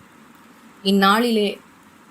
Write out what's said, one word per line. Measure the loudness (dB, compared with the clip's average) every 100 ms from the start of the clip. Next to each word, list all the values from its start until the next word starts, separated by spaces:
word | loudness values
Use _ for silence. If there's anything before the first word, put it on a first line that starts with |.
| -20 -20 -20 -20 -20 -20 -20 -8
இந்நாளிலே | -2 0 2 2 0 -2 -2 -6 -16 -20 -20 -20 -20